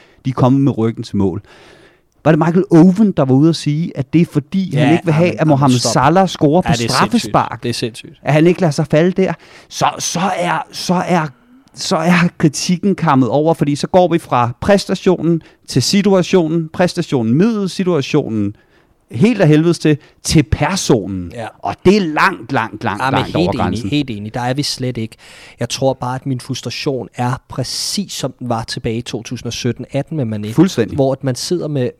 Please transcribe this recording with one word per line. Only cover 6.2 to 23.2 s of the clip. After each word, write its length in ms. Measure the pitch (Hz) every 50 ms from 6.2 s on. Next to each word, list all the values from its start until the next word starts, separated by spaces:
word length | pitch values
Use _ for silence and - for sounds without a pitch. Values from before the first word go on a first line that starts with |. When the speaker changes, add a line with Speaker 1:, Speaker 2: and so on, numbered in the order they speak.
| 190 165
Speaker 1:
scorer 340 | - - 160 143 147 185 -
Speaker 2:
Ja, 60 | - 147
Speaker 1:
på 40 | 113
Speaker 2:
det 60 | 120
er 40 | 113 123
Speaker 1:
straffespark? 580 | 139 185 208 240 226 - 107 - 139 110 -
Speaker 2:
sindssygt. 120 | - 113 -
Det 60 | 120
er 40 | 117
sindssygt. 440 | - 127 113 110 - - - - _ -
Speaker 1:
At 100 | - 143
han 140 | 156 160
ikke 140 | 180 175 -
lader 100 | 185 156
sig 160 | 143 - 156
falde 360 | - 160 151 170 185 180 - 185
der. 100 | - - - - - - - - _
Så, 180 | - - 139 123 - -
så 220 | - - - 170 185 196 185 170
er, 280 | 175 170 160 156 - - -
så 220 | - - - 180
er, 320 | 180 180 - 180 165 156 143 - _ _ _ _ - _ _ _
så 220 | - - - 196
er 320 | 160 160 175 180 175 170 175 - -
kritikken 560 | 170 151 - - - - 180 170 - 202 180
kammet 340 | - 165 160 139 131 131 110
over, 260 | 117 147 151 165 165
fordi 220 | - 160 143 143
så 100 | - -
går 220 | - - 185 180 165 170
vi 60 | 165
fra 320 | - - 143 123 120 117 123 _
præstationen 800 | - 202 202 190 - - 190 - - 190 175 - - 165 170 160 - - _ _ _ -
til 140 | - 139 -
situationen, 840 | - - 208 185 208 196 185 170 - 185 185 165 156 165 170 160 156 -
præstationen, 640 | - 190 170 - 175 160 - 151 127 113 110 120
middelsituationen, 1200 | 156 196 240 226 208 196 180 - - 185 180 175 143 131 - - 147 - - 113 107 101 101 101 _ _ _ _ _ _ _ _ _ _ -
helt 300 | - 117 180 233 240 196
af 80 | 190 147
helvedes 300 | 151 151 165 175 165 -
til, 200 | - 156 151 - - _ _ _ -
til 200 | - - 160 135
personen. 920 | - - - 147 151 196 185 - - 143 107 90 101 95 92 90 87 110
Speaker 2:
Ja. 120 | 120 107 107 - _
Speaker 1:
Og 160 | - 101 98 - -
det 120 | 180 202
er 40 | 214
langt, 520 | 185 156 151 156 170 190 180 - - - 135
langt, 320 | 120 113 110 101 107 117
langt, 180 | 107 98 107 127
Speaker 2:
Ja, 80 | 135
men 40 | 127
Speaker 1:
langt 80 | 101